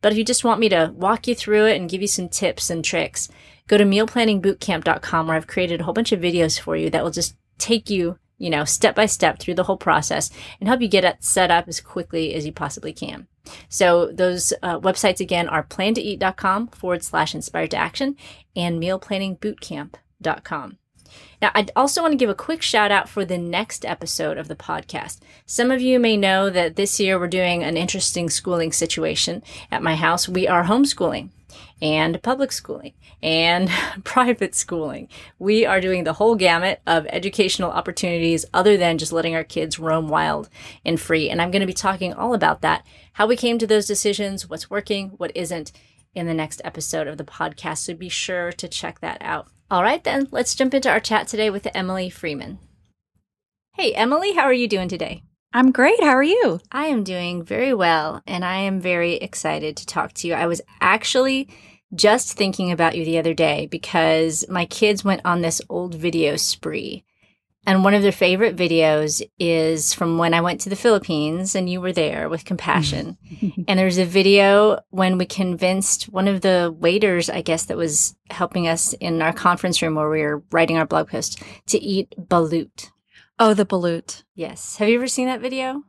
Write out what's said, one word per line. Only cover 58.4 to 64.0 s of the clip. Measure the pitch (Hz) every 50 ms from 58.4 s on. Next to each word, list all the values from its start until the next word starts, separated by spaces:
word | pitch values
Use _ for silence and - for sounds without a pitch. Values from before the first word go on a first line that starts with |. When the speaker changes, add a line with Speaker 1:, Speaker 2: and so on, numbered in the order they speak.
| 185
Speaker 1:
I | 180 185 190
am | 196 196 196 190
very | 175 185 180 170 170 175 170
excited | - - 165 - - - 160 156 151 147 156 151 -
to | -
talk | - - - 151 143 _
to | - - 170
you. | 165
I | - 165
was | 170 170 190 - _ - _ -
actually | 180 196 226 - - - 262 262 269 269 269 269 - - - - - - _ _ _ -
just | 170 - 208 214 254 - - -
thinking | - 208 190 190 - 190 180 175
about | 160 170 165 -
you | 170 165
the | 160 165 165
other | 160 165 160
day | 160 165 156 147 147 156
because | 147 - 165 - - - 180